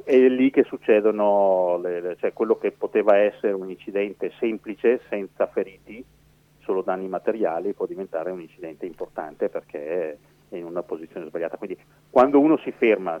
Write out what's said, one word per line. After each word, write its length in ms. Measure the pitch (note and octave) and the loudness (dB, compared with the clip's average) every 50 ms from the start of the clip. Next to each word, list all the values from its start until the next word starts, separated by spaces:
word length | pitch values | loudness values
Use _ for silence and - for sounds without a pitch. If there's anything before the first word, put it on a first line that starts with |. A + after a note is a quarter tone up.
| - | -2
è 120 | - C#3 C3 B2+ C3 | 2 4 6 6 6
lì 220 | C3 B2+ C3 C3+ | 4 4 2 2
che 140 | - C#3 B2+ | 4 2 2
succedono 1120 | - - B2+ - - A2 G#2 G#2 A2 G#2 G#2 G#2 G#2 G2+ G2+ G2+ G2 F#2+ F#2 F2+ F2 F2 F2 | 2 -2 -4 0 2 2 4 4 2 2 2 2 2 4 4 4 4 4 2 2 0 0 -2
le, 220 | F2 F2+ F2+ F2 | -2 -4 -6 -4
le, 160 | F2 F2+ E2+ | -6 -6 -6
cioè 160 | - - - | -4 -4 -4
quello 240 | - - A#2 A2 A2 | -2 0 0 0 0
che 160 | - - G2+ | 0 -2 -4
poteva 440 | - - - - - A2+ G2+ A2 G2+ | -4 -6 -6 -2 0 2 4 6 6
essere 360 | G2+ G#2 G#2 - - - G#2+ | 6 4 2 0 -2 -4 -4
un 160 | G2 F#2+ F#2 F#2+ | -2 -4 -6 -8
incidente 640 | F#2 - - - G2 G2+ G2+ G#2 F#2+ - - F2 - - | -12 -12 -10 -6 -4 -4 -4 -4 -6 -8 -8 -8 -6 -4
semplice, 640 | B2+ A#2 A2 G2 - A2 G2+ - - A#2 B2 C3 - - | -4 -4 -4 -4 -8 -12 -8 -2 0 2 2 0 -2 -6
senza 380 | A2 G#2 G2 F#2 _ - G2 | -8 -8 -8 -8 _ -4 -4
feriti, 560 | - - A2+ F#2+ F#2+ G2 - _ - G#2 A#2 C3 _ _ _ _ _ _ _ _ _ _ _ | -2 -2 -4 -6 -6 -8 -18 _ -20 -18 -18 -18 _ _ _ _ _ _ _ _ _ _ _
solo 220 | _ - G2 F#2+ | _ -4 -4 -2
danni 260 | F#2 - F#2 F#2+ F#2+ F#2+ | -2 -4 -4 -4 -6 -6
materiali, 680 | F#2 F2 - - G#2+ A2+ G#2 E2 D#2+ E2+ F2+ G2+ G2 | -8 -6 -4 -4 -2 -2 -2 -2 -2 -4 -4 -6 -6
può 120 | - F#2+ | -6 -6
diventare 440 | F2 E2+ F#2 G2 F#2 - E2 D#2+ F2+ | -8 -8 -10 -10 -8 -8 -8 -8 -8
un 100 | F#2 F2+ | -8 -10
incidente 460 | E2 D#2+ _ - F2 D#2+ D#2 - G2 | -12 -16 _ -16 -16 -16 -14 -12 -12
importante 640 | F2+ D#2+ - F#2 - - - D#2+ D2+ D2+ - G#2+ G2+ | -12 -12 -12 -14 -12 -10 -12 -12 -12 -8 -6 -6 -6
perché 680 | - F2+ - _ - D2+ D2 D2+ E2+ F2+ E2 D#2 D2 - _ _ _ _ _ _ | -6 -8 -12 _ -12 -10 -8 -6 -6 -4 -4 -6 -8 -12 _ _ _ _ _ _
è 80 | - | -14
in 80 | F2+ E2+ | -12 -12
una 180 | E2+ E2+ F2 | -10 -8 -10
posizione 440 | E2+ - F2+ D#2 D#2+ D#2+ - F#2+ E2 | -8 -8 -10 -10 -10 -12 -14 -14 -12
sbagliata. 300 | D2+ - E2+ E2+ E2 - | -10 -8 -8 -8 -8 -8
Quindi 220 | - A2 F#2+ F2+ - _ _ _ _ _ _ | -10 -12 -12 -12 -14 _ _ _ _ _ _
quando 320 | - B2+ B2 C#3 C#3+ C#3+ | 4 4 6 6 6 6
uno 160 | C#3 D#3 D#3 - | 6 6 4 2
si 140 | - C3 | 0 -6
ferma, 480 | - - B2 A2+ G#2+ F#2+ F#2 F2 E2 D#2+ | -4 0 2 2 4 2 0 -4 -8 -8